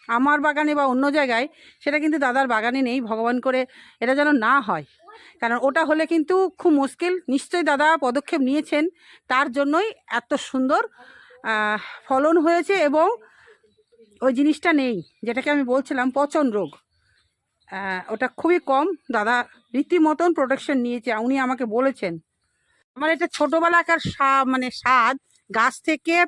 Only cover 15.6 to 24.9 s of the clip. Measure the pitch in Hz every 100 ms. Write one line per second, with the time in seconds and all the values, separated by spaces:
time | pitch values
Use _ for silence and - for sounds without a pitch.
15.6 | 247 262 269 269 254 277 285 320 269 208
16.6 | 151 - _ _ _ _ _ _ _ _
17.6 | _ 190 196 185 - 214 254 - 330 359
18.6 | - 269 349 330 - 226 208 247 240 _
19.6 | _ 254 - 349 311 302 349 320 254 269
20.6 | - 269 240 240 247 214 240 269 254 262
21.6 | 240 226 269 262 185 165 - _ _ _
22.6 | _ _ _ 254 311 320 349 - 294 330
23.6 | 339 339 330 320 - - 269 269 262 262
24.6 | 254 - 247